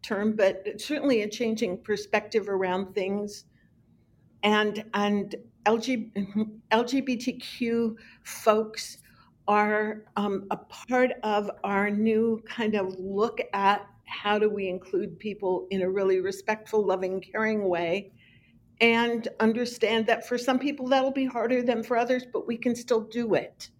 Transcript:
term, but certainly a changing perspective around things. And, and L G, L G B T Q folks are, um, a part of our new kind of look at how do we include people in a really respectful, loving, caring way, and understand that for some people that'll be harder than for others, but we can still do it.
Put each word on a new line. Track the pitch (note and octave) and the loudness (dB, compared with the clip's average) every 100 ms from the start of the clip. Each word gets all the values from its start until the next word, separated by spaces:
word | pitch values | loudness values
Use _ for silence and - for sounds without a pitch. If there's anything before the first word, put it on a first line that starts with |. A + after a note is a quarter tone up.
term, | - G3+ G#3+ G#3+ | -2 0 0 4
but | G3 F#3 G#3+ - | 2 2 -8 -8
certainly | - D4 C#4+ A#3+ | -4 0 2 2
a | G#3 | 0
changing | - A#3 A3 A3+ F#3 | -2 -2 0 -2 -4
perspective | - G3+ - G#3+ G#3 A3 G3 | -4 -4 0 -2 0 -2 0
around | F#3+ F#3 F#3 F#3+ | 0 0 0 -2
things. | - F#3+ G3+ G#3 - - _ _ _ _ _ _ _ _ _ | -4 -2 -2 -4 -10 -20 _ _ _ _ _ _ _ _ _
And, | G#3 G#3+ G#3+ G#3 - | 2 4 2 -2 -4
and | G3+ G#3 G#3 G3 - - _ G#3 | 0 2 0 -2 -10 -16 _ 0
L | A3+ | 2
G, | A#3 B3+ G#3 G3+ G3 G#3 A3 - _ | 0 -4 -4 -6 -4 -2 -4 -6 _
L | A3 | 0
G | A#3+ C4+ | 2 0
B | C4 A#3+ | 0 -2
T | B3+ | -4
Q | B3 - - A#3 A#3 A3+ A3+ - - | -6 -12 -6 -2 0 0 -4 -18 -20
folks | - - - G#3+ A3 - - - - _ _ _ - | -16 0 4 4 2 -6 -12 -14 -20 _ _ _ 2
are, | G#3 G#3 G#3+ G#3+ G#3+ - - | 4 4 2 0 -6 -8 -4
um, | G3+ G3 G3 | -2 -2 -4
a | G3+ | -8
part | - - - B3 B3+ - | -8 -20 -2 2 2 0
of | G#3+ G#3 G3+ - | 0 0 0 -6
our | G3 G3 G3+ | -2 0 2
new | G3+ A3 A3 A3+ A3 - | 2 2 4 2 0 -6
kind | - A3 | -4 0
of | G#3+ F#3+ F#3 | 0 -2 -6
look | F#3 G3 A#3 A#3 - | -6 0 0 -2 -6
at | G3+ G3 G3+ - _ | 2 2 2 -2 _
how | - - G#3 G#3 | -16 -6 0 2
do | G#3+ | 2
we | G#3 F#3+ | 0 -4
include | F#3 - F#3 G3 D#3+ | -6 -2 -4 -2 -8
people | G#3+ G3+ F#3+ F3+ - | -10 -4 -2 -2 -2
in | F#3+ | -2
a | F3+ | 0
really | F#3+ F#3+ F#3 | 0 2 2
respectful, | F#3 F#3+ - A3 G#3+ G#3+ | 0 -6 -4 -4 0 0
loving, | G3 F#3 F#3 F#3+ | 2 0 0 -4
caring | - G#3+ A3 G#3+ G3 | -6 -2 0 0 0
way, | F3 E3+ F#3+ G3 - _ - _ _ _ _ | 0 0 -2 -4 -20 _ -20 _ _ _ _
and | A#3 A#3 A#3+ A#3 A3+ - | 4 4 2 0 -4 2
understand | A3 A3+ A#3+ - G#3 A3+ A3 | 2 2 -2 0 0 2 2
that | A3+ - | 0 0
for | B3 | -2
some | A#3+ B3+ | 0 0
people | C#4 D4 B3+ | 0 -4 2
that'll | C4+ C4 | 2 2
be | C4+ | 0
harder | C4 A#3+ A3+ B3+ | -2 0 0 2
than | B3 A3+ | 2 0
for | A3+ A#3+ | 0 0
others, | A#3+ B3+ B3+ | 2 0 -2
but | - - | -8 -4
we | A#3 | -2
can | B3 A#3 | -2 -2
still | - A3+ | 0 0
do | A3 A#3+ A#3 | 0 -4 0
it. | D#3+ - _ - _ | 0 0 _ -20 _